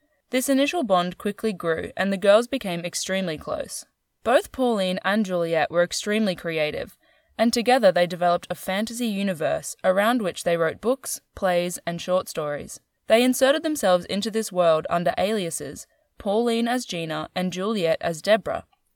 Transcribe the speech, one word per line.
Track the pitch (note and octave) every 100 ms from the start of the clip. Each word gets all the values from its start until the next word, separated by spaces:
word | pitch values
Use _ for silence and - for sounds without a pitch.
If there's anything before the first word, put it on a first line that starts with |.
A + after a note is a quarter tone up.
| _ _ _
This | B3+ B3+
initial | C4+ C#4+ F4
bond | A#3+ F#3 F3+ F3+
quickly | G#3 G#3 A3
grew, | F3+ E3+ E3 F3 -
and | G3
the | G3
girls | G3 G#3 A#3+
became | C4+ G3 F3 E3+
extremely | - - F#3+ F3+ D3+
close. | - - - - - _ _ _
Both | - C4+ -
Pauline | - B3+ G#3+ F#3 F#3
and | F#3+ G#3+ F#3+
Juliet | F3+ E3 D#3+ D3
were | E3
extremely | F3 - G#3 G#3+ G#3+ E3+
creative, | E3+ D#3+ D3+ D3+ - - _ _ _ -
and | A3+
together | A#3+ A3+ C4 G#3
they | F3 F3
developed | F3 F3 F3 -
a | -
fantasy | - F#3+ A3+ A#3 A#3+
universe | G3 G3+ D#3+ D3 D3 - -
around | F#3+ F#3 G#3+ B3+
which | F#3+ -
they | - E3+
wrote | D#3+ G#2
books, | G#3+ C4+ - - _
plays, | - F#3+ F3 F3+ - -
and | E3+
short | - F#3 -
stories. | - D3+ D3 - - _ _ -
They | A3
inserted | B3+ B3+ C4 D4+
themselves | D#4+ D4+ G3 F3+ E3+
into | G3 G#3+
this | A3 G#3+
world | F3+ E3+ D#3 D#3+
under | E3+ F3 -
aliases, | F#3+ A3 E3+ - C#3+ D#3+ - _ _ -
Pauline | G#3 G#3 A#3+ A3+ A#3
as | B3 -
Gina | F3 D#3+ D3+ D#3 F#3
and | F#3
Juliet | F3 G3 A3 E3 D#3+
as | E3 D#3+
Deborah, | G3 G#3+ D#3+ E2 - _ _